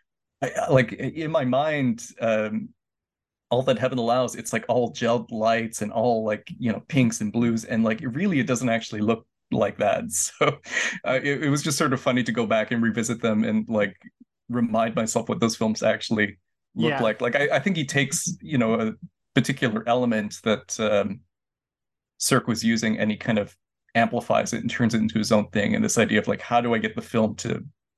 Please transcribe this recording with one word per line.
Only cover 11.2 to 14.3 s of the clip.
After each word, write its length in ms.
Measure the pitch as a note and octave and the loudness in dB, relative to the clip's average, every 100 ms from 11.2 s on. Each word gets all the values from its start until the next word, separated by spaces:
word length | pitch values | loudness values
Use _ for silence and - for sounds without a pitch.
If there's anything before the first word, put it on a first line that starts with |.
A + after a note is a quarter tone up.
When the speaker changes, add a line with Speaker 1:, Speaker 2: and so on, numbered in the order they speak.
Speaker 1:
it, 220 | D3 C#3 | 0 -2
it 60 | D3+ | 0
was 120 | C#3+ | 0
just 140 | D#3 C#3 | 0 0
sort 140 | D3+ | 0
of 80 | B2 | 0
funny 220 | C3+ B2 | 0 0
to 100 | A#2 | 0
go 140 | A2+ G#2+ | -2 2
back 240 | A2 G#2+ | 2 2
and 120 | A#2 | 0
revisit 380 | A2+ A2+ A2 A2+ | 2 0 -2 0
them 240 | A2+ G#2+ | 0 2
and, 240 | A2 A2 A2 | 2 0 0
like, 280 | G#2+ G2+ - - - _ | 0 0 -4 -20 -20 _